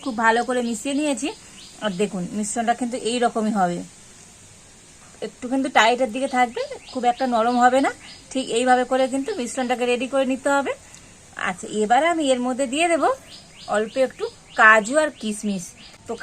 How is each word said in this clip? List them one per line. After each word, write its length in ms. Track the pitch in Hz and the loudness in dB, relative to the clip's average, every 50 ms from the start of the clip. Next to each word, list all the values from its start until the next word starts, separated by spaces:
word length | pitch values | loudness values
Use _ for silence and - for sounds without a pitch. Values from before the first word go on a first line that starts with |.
| - | -6
খুব 100 | 277 220 226 226 | -6 -4 2 2
ভালো 160 | 226 226 240 233 254 | 4 4 4 2 0
করে 120 | 247 254 233 233 | -2 -2 -2 -2
মিশিয়ে 240 | 233 208 - 277 285 277 | -4 -4 -4 -4 -2 0
নিয়েছি। 280 | 302 294 269 208 277 339 440 - - - - - - - - - 214 | 0 0 -2 -2 -4 -6 -8 -10 -16 -20 -20 -20 -20 -20 -14 -6 -6
আর 80 | 214 180 175 | -6 -2 -2
দেখুন, 220 | 208 208 208 185 175 - - | -2 -2 -2 -6 -8 -6 -6
মিশ্রণটা 380 | 208 214 - - 240 233 233 233 - | -6 -6 -4 -4 -2 0 0 0 0
কিন্তু 160 | 254 233 247 233 - 220 | -2 -4 -4 -4 -4 -4
এই 60 | 240 247 240 | 0 0 0
রকমই 280 | 226 - 233 214 214 214 202 | 0 0 0 -2 0 2 2
হবে, 200 | 180 175 175 175 185 - - - - - - - - - - - - - - - - - - - - - - - - - - - 220 | 2 0 0 -4 -8 -12 -18 -20 -20 -20 -20 -20 -20 -20 -20 -20 -20 -20 -20 -20 -20 -20 -20 -20 -20 -20 -20 -20 -20 -20 -14 -12 -12
একটু 200 | 214 - - - 240 | -12 -12 -12 -8 -4
কিন্তু 160 | 262 269 269 285 - 254 | -2 -2 -2 2 4 4
টাইটের 320 | 214 226 247 240 262 220 208 | 4 4 4 2 0 -2 -2
দিকে 140 | 262 269 - 247 | -4 -4 -2 0
থাকবে, 260 | 247 247 233 240 453 539 554 508 - - - | 0 0 0 -2 -6 -8 -8 -10 -14 -16 -10
খুব 100 | - 262 226 240 | -8 -2 0 0
একটা 120 | 240 - 269 254 240 | 0 0 -2 0 0
নরম 220 | 220 220 240 247 240 240 | 2 2 2 4 4 4
হবে 140 | 247 254 269 277 | 6 6 4 2
না। 40 | 392 508 - - - - - - - | 0 -2 -6 -12 -20 -20 -20 -20 -8
ঠিক 120 | - 262 247 - 214 233 | -6 -6 -4 -2 -2 0
এইভাবে 260 | 254 254 254 247 247 247 | 4 4 4 4 4 0
করে 140 | 262 262 262 247 254 | 0 0 0 0 0
কিন্তু 160 | 277 269 440 403 349 | -4 -4 -4 -4 -6
মিশ্রণটাকে 440 | 240 226 - 269 254 240 247 233 247 240 | -6 -6 -4 -4 -2 -2 -2 -2 0 -2
রেডি 160 | 247 233 262 247 | -2 -2 -2 -2
করে 140 | 277 269 269 247 | 0 0 0 0
নিতে 160 | 262 - - 285 277 | -2 -2 0 0 0
হবে। 160 | 277 262 - 571 - - - - - - - - - - - - - - 196 | 0 0 -2 -6 -8 -12 -20 -20 -20 -20 -20 -20 -20 -20 -18 -12 -8 -6 -6
আচ্ছা, 180 | 180 - 220 - - 214 | -6 -8 -10 -6 -2 -2
এবার 200 | 214 208 240 262 311 339 | 2 2 4 4 4 2
আমি 100 | 349 320 302 269 | 0 0 2 0
এর 80 | 262 247 247 | 0 0 0
মধ্যে 200 | 254 254 233 277 233 254 | -2 -2 -2 -2 -2 0
দিয়ে 120 | 311 339 339 | 0 2 2
দেব 120 | 339 285 302 440 539 - - - - - - - - - - - 214 | 2 2 2 0 0 -2 -8 -16 -20 -20 -20 -20 -20 -18 -8 -4 -2
অল্প 180 | 208 220 226 - 269 262 | -2 -2 -2 0 0 0
একটু 180 | 240 - - 403 466 - - - - - - | 0 -2 -6 -8 -8 -8 -14 -20 -8 2 6
কাজু 340 | 226 220 220 220 202 220 269 311 | 8 8 8 8 4 2 0 0
আর 80 | 311 302 254 - | 0 0 -4 -6
কিশমিশ। 440 | 220 220 208 - 220 208 196 185 180 - - - - - - - - | -6 -6 -6 -4 -4 -6 -6 -6 -8 -12 -18 -20 -20 -20 -20 -20 -12
তো 60 | - 220 - | -12 -6 0